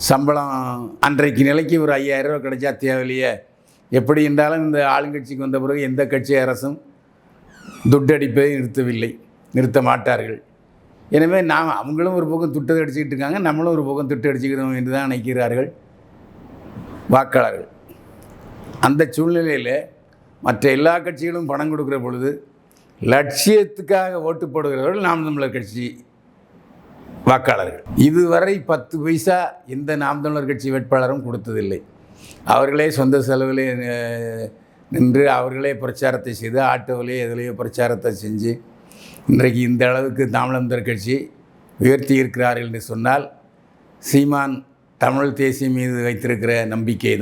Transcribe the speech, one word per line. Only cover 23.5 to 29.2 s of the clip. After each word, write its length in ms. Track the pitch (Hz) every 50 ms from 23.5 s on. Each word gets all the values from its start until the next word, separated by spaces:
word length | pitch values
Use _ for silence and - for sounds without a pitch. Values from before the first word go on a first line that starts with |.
| 214 214 202 202 - - 180 - 196 190 185 185 185 175 156 160
ஓட்டு 180 | 170 160 175 151 131
போடுகிறவர்கள் 520 | 156 147 147 139 135 135 151 185 208 196 175
நாம் 160 | 170 165 156 156
தமிழர் 260 | 151 143 135 131 110
கட்சி 300 | 127 113 98 107 120 123 120 120 - - _ _ _ _ _ _ _ _ _ _ - _ _ - - - - - - - - - - - 120
வாக்காளர்கள். 540 | 127 131 127 - 117 101 92 90 - - - - 117 - - 147
இதுவரை 480 | 156 175 175 170 170 170 180 196 202 190 127 -
பத்து 240 | 165 143 127 - - 160 147
பைசா 340 | 160 165 156